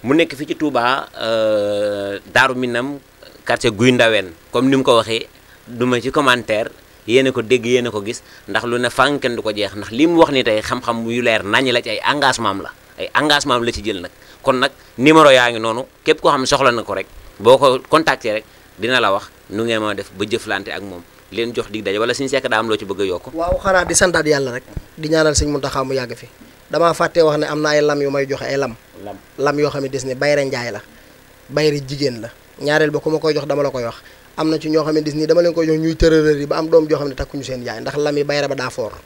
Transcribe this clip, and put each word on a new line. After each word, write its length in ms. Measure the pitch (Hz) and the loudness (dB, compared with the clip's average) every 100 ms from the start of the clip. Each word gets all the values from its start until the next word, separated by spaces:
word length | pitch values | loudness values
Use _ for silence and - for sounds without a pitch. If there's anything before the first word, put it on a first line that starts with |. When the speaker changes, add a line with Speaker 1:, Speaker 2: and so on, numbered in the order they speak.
Speaker 1:
Mu 100 | 110 | 2
nekk 200 | 139 - - | 2 0 -4
fii 100 | - | -10
ci 100 | 170 | -4
Touba, 520 | 151 127 120 139 - - | -2 0 0 0 -4 -8
euh, 1000 | 113 113 110 107 104 104 104 101 101 98 - | -2 0 2 0 0 -2 -2 -4 -6 -8 -2
Daaru 200 | 120 131 | 2 2
Minam, 440 | 127 127 120 135 143 _ _ - - - | 0 -4 -4 -6 -10 _ _ -20 -14 -4
quartier 240 | 123 123 | 0 0
Guy 200 | 101 127 | 2 2
Ndaween, 400 | 123 117 107 92 80 - | 4 4 2 -2 -14 -6
comme 160 | 120 131 | -2 2
ni 60 | 135 | 2
mu 60 | |
ko 140 | 135 117 | 4 2
waxee, 300 | 110 113 - - - - - | 2 -4 -6 -18 -20 -20 -16
du 180 | 120 123 | -4 0
ma 140 | 123 | 0
ci 100 | 120 | 0
commentaire, 600 | 151 135 123 110 107 117 - - - - | 0 2 2 0 -4 -4 -10 -20 -16 2
yéen 200 | 123 131 | 2 4
a 60 | |
ko 100 | 131 | -2
dégg, 240 | 110 123 113 | 0 0 2
yéen 200 | 123 120 | 0 0
a 40 | |
ko 120 | 104 | -6
gis, 180 | 101 120 - - - | -8 -10 -14 -20 -4
ndax 160 | 104 120 | -4 -2
lu 120 | 120 | -2
ne 100 | 123 | 0
fànn 280 | - 135 143 | 2 2 2
kenn 160 | 131 117 | -2 -2
du 60 | |
ko 80 | 107 | -4
jeex, 220 | 104 98 | -4 -4
ndax 160 | 101 101 | -6 -8
li 160 | 113 160 | 2 4
mu 120 | 170 | 6
wax 100 | 156 | 4
ni 100 | 135 | 4
tey 160 | 123 107 | 2 0
xam-xam 460 | 104 123 123 117 113 | -2 -4 -4 -4 -4
yu 120 | 120 | 0
leer 200 | 120 110 | 2 0
naññ 280 | 95 113 131 | 2 0 2
la 100 | 120 | 0
ci 80 | 117 | -2
ay 100 | 107 - | -4 -2
engagement 440 | 143 139 123 110 | 2 0 0 -2
am 120 | 98 | -4
la, 80 | - - - - | -10 -16 -20 -12
ay 100 | 92 | -4
engagement 400 | 117 151 147 139 120 | -2 2 0 0 0
am 80 | |
la 80 | 117 | 0
ci 100 | 110 | -4
jël 160 | 104 98 | -6 -8
nag. 100 | 87 - - - | -10 -18 -20 -4
Kon 120 | - 131 | -2 0
nag 120 | 135 - - - | -2 -4 -18 0
numéro 320 | 135 160 147 | 6 8 8
yaa 200 | 131 120 | 8 4
ngi 80 | 117 | 0
noonu, 240 | 113 113 135 _ | -4 -4 -8 _
képp 160 | - 151 | -2 2
koo 100 | 175 | 2
xam 160 | 143 127 | 2 0
soxla 240 | 139 135 | 2 2
na 100 | 117 | 2
ko 120 | 104 | -4
rek, 120 | 98 98 - - - | -8 -8 -16 -20 0
boo 200 | 104 127 | 6 6
ko 200 | 135 123 - | 6 2 2
contacté 440 | 156 156 135 113 | 2 2 -2 -2
rek, 120 | 107 - - - - | -4 -8 -20 -20 -6
dina 220 | 110 127 | 0 2
la 120 | 107 | 2
wax 180 | 98 - - - | 0 -4 -20 -10
nu 140 | 101 | -6
ngeen 160 | 117 113 | -2 -2
mën 100 | 107 | -2
a 40 | |
def 160 | 98 - 95 | -6 -10 -8
ba 80 | |
jëflante 440 | 107 110 107 98 98 | -4 -4 -2 -6 -6
ak 100 | 80 | -10
moom. 200 | 101 90 - - - | -12 -14 -18 -20 -10
Leen 200 | 98 117 | -6 -4
jox 160 | 117 110 | -4 -6
dig 120 | 107 | -6
daje, 160 | 101 101 | -4 -2
wala 140 | 117 | -2
Sëñ 160 | 123 135 | -2 -2
Seck 180 | 131 127 | -2 0
daa 100 | 110 | 0
am 80 | 113 | 0
loo 80 | 107 | -2
ci 80 | |
bëgg 160 | 101 95 | -4 -4
a 40 | |
yokk? 280 | 98 87 - | -2 -4 -8
Speaker 2:
Waaw, 260 | 156 170 185 | -6 -2 -2
xanaa 260 | 196 185 170 | 2 2 2
di 80 | |
santaat 320 | 165 190 165 151 | 0 2 2 0
Yàlla 260 | 147 135 | -2 -4
rek, 120 | 123 - - - - | -6 -10 -16 -14 -12
di 100 | 151 | -2
ñaanal 240 | 160 156 | 2 2
Sëñ 140 | 143 147 | 2 -2
Muntaxa 340 | 147 135 139 | -2 -4 -4
mu 100 | 131 | -4
yàgg 200 | 135 120 | -4 -6
fi. 140 | 117 - - - - - | -12 -16 -20 -20 -20 -6
Damaa 220 | 151 165 | 2 2
fàtte 260 | 156 170 170 | 2 0 4
wax 160 | 156 147 | 4 2
ne 60 | 151 | -2
am 140 | 151 | -2
na 80 | 151 | 2
ay 100 | 147 | 2
lam 200 | 147 147 | 2 0
yu 80 | 143 | -2
may 160 | 139 139 | -2 -4
joxe, 140 | 135 | -4
ay 120 | 127 139 | -4 -4
lam. 160 | 131 110 _ 85 | -4 -8 _ -18
Speaker 1:
Lam. 120 | 101 98 - - | -16 -16 -18 -4
Speaker 2:
Lam 200 | 139 147 | -2 0
yoo 120 | 147 | -2
xam 120 | 147 | -2
ne 60 | 135 | -6
des 160 | 135 | -6
ne 100 | 131 | -8
bayre 300 | 127 143 147 | -4 0 0
njaay 280 | 135 127 120 | -2 -4 -8
la, 80 | 104 - - - - - - - | -10 -14 -20 -20 -20 -20 -20 -6
bayre 320 | 143 151 147 131 | 0 0 0 -6
jigéen 320 | 139 139 117 | -4 -4 -4
la. 80 | 113 - - - | -12 -16 -20 -8
Ñaareel 300 | 139 151 151 | 0 2 2
ba 100 | 147 | 0
ku 80 | 160 | -2
ma 80 | 156 | -2
koy 140 | 160 | 0
jox 120 | 151 143 | -2 -2
dama 160 | 143 | -2
la 80 | 143 | -2
koy 120 | 127 | -4
wax. 120 | 117 - - - - - | -8 -10 -20 -20 -16 -4
Am 140 | 156 | -2
na 80 | 156 | -2
ci 100 | 156 | 0
ñoo 160 | 156 | 0
xamante 240 | 151 156 151 | 2 -2 -2
ni 120 | 147 156 | -4 2
dama 140 | 165 | 4
leen 120 | 175 | 4
koy 120 | 165 160 | 0 0
jox 120 | 160 | 0
ñuy 160 | 160 160 | 0 2
tërërër 400 | 165 156 151 147 | 4 6 4 0
yi 60 | 143 | -2
ba 100 | 156 | -4
am 100 | 160 | 4
doom 180 | 165 156 | 4 4
joo 100 | 151 | -2
xam 100 | 143 | -2
ne 60 | |
takkuñu 280 | 127 139 143 | -6 -8 -8
seen 200 | 131 127 | -8 -8
yaay, 160 | 120 113 | -8 -8
ndax 160 | 127 143 | -6 -2
lam 200 | 147 147 | -2 0
yi 80 | |
bayre 220 | 143 147 143 | 0 -2 -2
ba 60 | |
daa 140 | 135 123 | -4 -6
foor. 220 | - 107 101 | -6 -8 -10